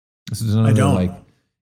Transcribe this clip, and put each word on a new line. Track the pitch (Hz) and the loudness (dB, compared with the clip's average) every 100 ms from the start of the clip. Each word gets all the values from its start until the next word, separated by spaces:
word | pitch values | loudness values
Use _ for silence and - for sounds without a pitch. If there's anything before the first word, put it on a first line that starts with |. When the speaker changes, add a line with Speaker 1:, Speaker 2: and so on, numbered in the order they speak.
| _ _ - | _ _ -14
Speaker 1:
This | 101 | -8
is | 113 | -2
another, | 107 113 | 0 2
Speaker 2:
I | |
don't. | 110 - | 2 2
Speaker 1:
like, | 95 92 - - _ _ _ | 0 -2 -6 -20 _ _ _